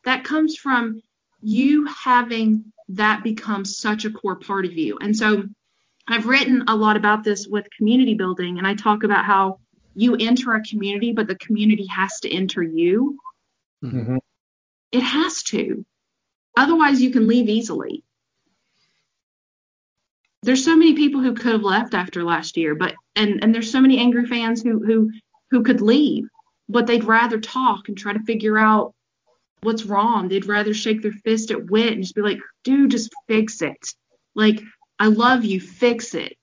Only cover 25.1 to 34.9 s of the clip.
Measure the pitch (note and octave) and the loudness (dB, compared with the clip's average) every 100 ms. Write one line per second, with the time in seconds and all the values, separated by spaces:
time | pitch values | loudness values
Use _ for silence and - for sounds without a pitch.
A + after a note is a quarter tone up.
25.1 | - _ _ _ B3+ A3 A#3+ G#3 C4+ D4 | -2 _ _ _ 0 2 2 4 4 2
26.1 | - - _ _ _ - A3+ A3+ A#3 A3 | 0 -8 _ _ _ -4 -2 2 0 4
27.1 | A3+ A#3 A3 - B3+ B3+ G3 - G3 G#3 | 2 2 -2 -6 -2 -2 -2 -8 -10 -6
28.1 | G#3 A3 A3+ G#3+ G#3+ A3 G#3+ - _ _ | -6 -4 -2 0 4 4 4 0 _ _
29.1 | _ _ _ _ _ A3 A3+ G3+ G3+ A3+ | _ _ _ _ _ -4 -4 -2 0 0
30.1 | A3 F#3 G3 G3 G#3 G#3+ G#3+ A3+ G#3+ G#3+ | 0 -2 -4 -2 -2 -2 -2 -2 -2 -4
31.1 | G#3 A3 A3 A3 G3+ E3+ G#3+ A3+ G3+ F#3 | -4 -2 -2 -2 -6 0 0 2 -2 -6
32.1 | - G#3 - - _ - C#4 C#4 - A3 | -4 -2 -4 -10 _ 0 4 4 2 -4
33.1 | - - A3 A3 - D3+ - - - _ | -14 -2 0 0 -4 -8 -8 -16 -16 _
34.1 | _ _ G#3+ G#3+ G#3+ - _ _ | _ _ 2 2 2 -8 _ _